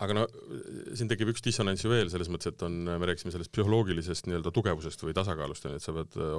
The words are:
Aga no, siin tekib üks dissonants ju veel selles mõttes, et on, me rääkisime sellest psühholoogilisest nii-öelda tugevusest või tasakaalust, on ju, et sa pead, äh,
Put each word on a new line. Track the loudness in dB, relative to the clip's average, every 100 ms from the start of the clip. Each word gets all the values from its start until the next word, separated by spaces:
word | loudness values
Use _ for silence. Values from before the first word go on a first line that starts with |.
Aga | 0 2
no, | 0 -2 -10 -10 -8 -10 -8 -4
siin | 0
tekib | 2 2
üks | 2 0
dissonants | 2 2 2 4
ju |
veel | 4 4
selles | 0 -2
mõttes, | -2 -4
et | -4
on, | -2
me | -2 -2 0 0
rääkisime | 0 -2
sellest | -6 -2
psühholoogilisest | 2 6 6 4 0 -2 -4 -2
nii-öelda | -2 0
tugevusest | 2 2 2 -2 -6 -4
või | 0
tasakaalust, | 0 0 -4 -6 -6
on |
ju, | -6
et |
sa | -4
pead, | -4 -4 -4
äh, | -2